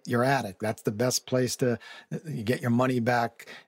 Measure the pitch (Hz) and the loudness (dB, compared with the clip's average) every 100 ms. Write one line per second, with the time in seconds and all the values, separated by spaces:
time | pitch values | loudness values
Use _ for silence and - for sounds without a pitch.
0 | - 120 127 139 107 - 107 107 - 107 | -2 2 2 2 -2 -4 -4 -2 -4 0
1 | 123 - - 127 123 - 127 117 - - | 0 0 0 0 0 0 0 0 -6 -20
2 | - - 156 139 107 123 123 117 131 123 | -12 -12 -8 -6 -2 0 2 2 4 2
3 | 117 120 117 - - - | 2 2 0 -4 -20 -20